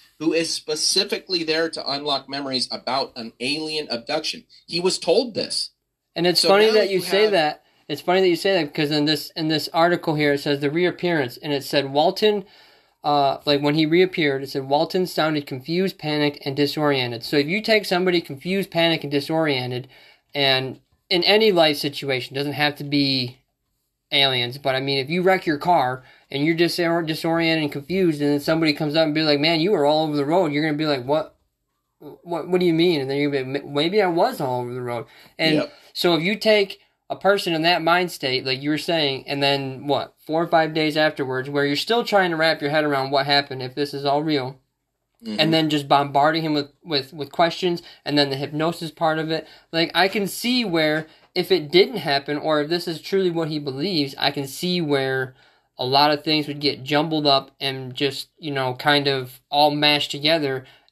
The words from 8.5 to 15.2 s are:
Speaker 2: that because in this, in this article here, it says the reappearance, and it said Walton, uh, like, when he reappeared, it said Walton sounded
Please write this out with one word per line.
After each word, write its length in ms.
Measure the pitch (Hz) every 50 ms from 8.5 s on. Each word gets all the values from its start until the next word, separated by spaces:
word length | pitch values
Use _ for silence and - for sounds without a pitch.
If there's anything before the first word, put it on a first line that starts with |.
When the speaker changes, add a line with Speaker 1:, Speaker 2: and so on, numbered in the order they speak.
| 196
Speaker 2:
that 120 | 175 151
because 240 | 143 - 160 151 143
in 140 | 156 151 147
this, 240 | 151 156 147 - -
in 180 | - 175 160 156
this 200 | 160 151 - -
article 420 | - 165 165 175 175 165 - 170 156
here, 200 | 147 151 147 143
it 40 | 139
says 220 | - 156 143 139
the 100 | 147 139
reappearance, 640 | 147 170 180 180 180 - - 175 170 151 131 127 - -
and 140 | - 151
it 120 | 143 135 131
said 260 | - - 143 139 135
Walton, 520 | 139 143 156 185 185 - 214 214 208 202 190 - _ - - _ _ _ _ _ _ _
uh, 360 | - 151 147 143 139 135 135 - -
like, 140 | 147 143 139
when 120 | 147 147 147
he 100 | 156 156
reappeared, 560 | 151 165 180 185 180 - 180 156 143 135 135
it 80 | 139 135
said 180 | - 143 135 135
Walton 380 | 139 147 165 160 - 185 185
sounded 400 | 170 - 170